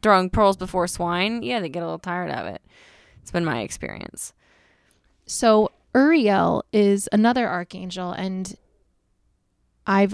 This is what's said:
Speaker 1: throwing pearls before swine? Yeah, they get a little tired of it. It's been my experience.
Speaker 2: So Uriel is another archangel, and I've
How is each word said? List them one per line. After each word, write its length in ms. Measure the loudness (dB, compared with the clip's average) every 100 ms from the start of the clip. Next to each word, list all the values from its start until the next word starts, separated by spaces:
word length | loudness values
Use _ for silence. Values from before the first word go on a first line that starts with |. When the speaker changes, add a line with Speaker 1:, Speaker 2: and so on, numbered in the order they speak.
Speaker 1:
throwing 280 | 4 4 2
pearls 280 | 2 2 2
before 300 | -4 -4 -4
swine? 540 | -2 -4 -2 -2 -4
Yeah, 160 | -6 -6
they 80 | -6
get 120 | -6
a 40 | -8
little 120 | -8
tired 320 | -6 -6 -6
of 160 | -6 -8
it. 160 | -12 _ _ -20 _ _ _
It's 100 | -6
been 140 | -4 -2
my 160 | -4
experience. 720 | -6 -10 -12 -12 -16 -14 -16 _ _ _ _ _ _ _ _ _ -12
Speaker 2:
So 460 | 0 4 4 4 _ _ 4
Uriel 680 | 6 4 4 2 2 0 0
is 380 | 2 4 2 2
another 360 | 2 2 2 -2
archangel, 640 | -4 -8 -12 -12 -8 -8
and 440 | -6 -6 -6 -8 -12 _ _ _ _ _ _ _ _ _ _ _ _ -2
I've 260 | 2 2